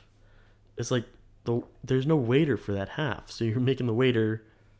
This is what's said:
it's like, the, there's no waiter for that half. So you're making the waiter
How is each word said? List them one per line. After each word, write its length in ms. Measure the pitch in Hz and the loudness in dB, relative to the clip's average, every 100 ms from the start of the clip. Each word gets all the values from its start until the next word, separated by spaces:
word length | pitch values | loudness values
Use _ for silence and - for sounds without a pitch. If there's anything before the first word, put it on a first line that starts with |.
| - _ - - - _ _ - | -20 _ -20 -20 -20 _ _ -8
it's 140 | 117 | -2
like, 140 | 127 113 - - - - | -2 -4 -14 -20 -12 -4
the, 160 | 117 - - | -2 -4 -12
there's 220 | - 131 135 | -2 0 2
no 100 | 160 | 2
waiter 420 | 113 135 156 107 | 4 2 2 0
for 160 | - | -2
that 160 | 98 98 | -4 -4
half. 420 | - 151 107 - | -4 -4 -4 -8
So 120 | - 113 | -4 -2
you're 140 | 110 | 0
making 280 | 127 131 123 | 0 0 0
the 60 | |
waiter 500 | 110 131 117 110 110 - _ _ _ | 2 2 4 0 -2 -8 _ _ _